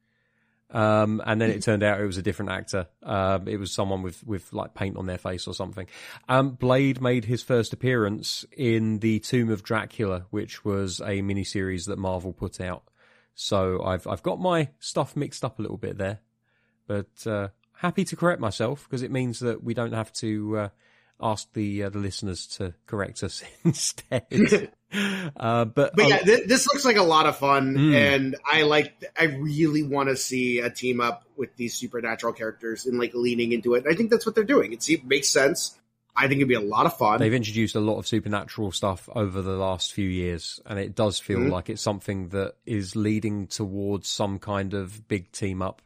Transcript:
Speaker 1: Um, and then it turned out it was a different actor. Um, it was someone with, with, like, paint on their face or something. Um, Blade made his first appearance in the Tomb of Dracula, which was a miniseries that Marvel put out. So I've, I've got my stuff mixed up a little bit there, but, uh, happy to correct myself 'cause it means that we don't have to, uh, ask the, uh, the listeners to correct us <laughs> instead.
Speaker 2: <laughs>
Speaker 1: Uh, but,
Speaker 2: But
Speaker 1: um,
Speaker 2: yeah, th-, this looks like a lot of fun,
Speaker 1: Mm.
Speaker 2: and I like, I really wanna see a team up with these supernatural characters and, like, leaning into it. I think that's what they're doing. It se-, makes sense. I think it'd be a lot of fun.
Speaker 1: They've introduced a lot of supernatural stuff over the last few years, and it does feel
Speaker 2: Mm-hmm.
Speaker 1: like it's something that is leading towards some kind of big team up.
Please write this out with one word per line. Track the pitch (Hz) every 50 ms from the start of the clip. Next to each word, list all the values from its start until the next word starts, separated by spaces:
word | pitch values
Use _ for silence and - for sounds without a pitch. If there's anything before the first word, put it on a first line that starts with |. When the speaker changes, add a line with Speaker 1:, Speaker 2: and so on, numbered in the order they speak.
| _ _ _ _ _ _ _ _ _ _ _ _ _ _
Speaker 1:
Um, | - 117 107 107 107 107 107 107 110 110 -
and | 107 110 110
then | 113 110
it | 107 104 -
turned | 123 107 104 104
out | 104 104 98
it | 104
was | 101 87 98
a |
different | 87 104 92 - 104 98
actor. | 92 95 95 - - 95 87 - _ _ -
Um, | - 110 98 95 95 98 92 95 101
it | 107 101
was | 98 92
someone | - - 104 98 98 95
with, | 92 92 87 - -
with, | - 104 92 - -
like, | - 101 - - -
paint | - 101 98 98 98
on | 95
their | 95 92 92
face | - 92 92 87 - 98
or | 92
something. | - 98 92 98 101 92 - - - - - - - _ -
Um, | 127 131 135 139
Blade | 123 - 127 123 127 135 139 135 131 127
made | 127 123 127 127 104
his | 110 123 113
first | - - 131 117 110 - -
appearance | - - 127 127 120 107 101 104 - - - - - - - _
in | - 139 117 113 113 110 110 110 104
the | 107 113 110 104
Tomb | - - - 127 117 113
of | 110 95 -
Dracula, | - 117 110 104 107 - - 113 98 92 90 92 -
which | - 104 98 - - - -
was | 107 98 98 98 95 87 -
a | - 104 101 98
miniseries | 98 98 98 98 95 - - 104 95 95 92 90 87 101
that | 98 95
Marvel | 95 92 92 90 87 95 87
put | - 104 92 - -
out. | 92 90 90 - _ _ _ _ _ _ _ _ _ _ _
So | - - - 107 98 95 92 92 90 -
I've, | 92 92 92 - -
I've | 101 - -
got | 180 185 -
my | 180 185 175 165 151 - - _
stuff | - - - 190 143 - -
mixed | 147 143 127 - - -
up | 127 - -
a |
little | 107 - 104 -
bit | - 101 98 98
there, | 95 95 107 107 _ _ _ _ _ _ _ _ _ _ _ _ _ -
but, | 104 101 95 - _ - - 117
uh, | 107 101 98 98 - _ _ _ _
happy | - - 175 170 - 185
to | - -
correct | - 170 175 175 -
myself | 120 107 98 - 113 120 143 - - -
'cause | - 123 127
it | -
means | 135 127 127 123 113 -
that | 127 120 110 107 -
we | 117 113
don't | 123 117 117 113
have | 110 110 - -
to, | - - 110 107 107 104 104 107 107
uh, | 104 101 - _ _ _ _ _ _ _ _ -
ask | - 113 107 101 - _ -
the, | 113 107 104 101 101 101
uh, | 98
the | 98 104
listeners | 101 98 - - - 98 90 - -
to | - - - 101 90 85 _ _ -
correct | - 104 95 - - - -
us | 92 - - - - -
<laughs> | - -
instead. | 165 143 - - - - - - - 139 120 - -
Speaker 2:
<laughs> | - - 214 - 208 202 202 - _ _ _ _ - 202 202 202 190 190 185 156 143
Speaker 1:
Uh, | - - 113 117 117 117
but, | 110 113 143 143 - - 185
Speaker 2:
But | 208
Speaker 1:
um, | 196
Speaker 2:
yeah, | 208 185
th-, | 180 190 226 - - 190
this | 254 247 -
looks | 262 285 277 269
like | 254 220
a | 208 185
lot | 165 160 156 156
of | 151 139 -
fun, | 139 139 139 139 135 135 135
Speaker 1:
Mm. | 139 143 156 147
Speaker 2:
and | 143 143 143 139 135 135 131 127 - - 139
I | 151 156
like, | 151 147 151 151 147 147 - - - - - 156
I | 165
really | 156 139 135 147 151 147 147 165 156 147 151 151
wanna | 139 135 139 135 135 135
see | 123 - - 131 127 123 123 120 120
a | 120 120
team | 120 - 123 127 123 120
up | 120 117 117 - _ _ _
with | - 123 - _ -
these | 120 117 -
supernatural | - 127 120 123 120 113 113 113 - - 117
characters | 113 - 113 110 107 - 117 113 110 101 -
and, | 127 120 120
like, | 120 117 -
leaning | 120 120 123 120 117 117 117
into | 120 117 - 123 120
it. | 123 127
I | 147 170
think | 175 233 214
that's | 233 226 -
what | 226 214
they're | 226 208
doing. | 202 285 226 135 101
It | 113 113
se-, | - - 160 160 -
makes | 127 139 147 - -
sense. | - 147 135 143 180 - - - - _ _ _ _ _ _ _ -
I | 120 135 135
think | 139 139
it'd | 139 131
be | 123
a | 113
lot | 104 101 107 113 143
of | 170 - -
fun. | 120 107 107 113
Speaker 1:
They've | 117 110 117
introduced | 127 113 107 104 113 110 101 -
a | 113
lot | 107 107 104 98
of | 98 -
supernatural | - 107 - 104 104 101 - - - - 107 98
stuff | 87 - - 101 92 87 - - -
over | 120 104 98 92 98
the | 92 92 95 92
last | 95 95 92 90 - -
few | - - 98 92
years, | 92 92 87 90 87 80 - - - - -
and | - 110 98
it | 98 101 95
does | - 110 104 92 -
feel | - - 101 107
Speaker 2:
Mm-hmm. | 123 143
Speaker 1:
like | - 90 - -
it's | 110 104
something | - 110 104 95 - - 101 95 92 82
that | 95 98 98 - - _ -
is | - 117 104 98 92 -
leading | 110 104 107 110 107 104 110 104 104 98 -
towards | - - 107 95 95 101 101 101 101 95 - -
some | - - 107 98 98 95
kind | - 104 101 98 98 95 101
of | 101 95 90 104 110 - -
big | 107 101 87 _ -
team | - 110 98 95 92
up. | 92 95 - _ _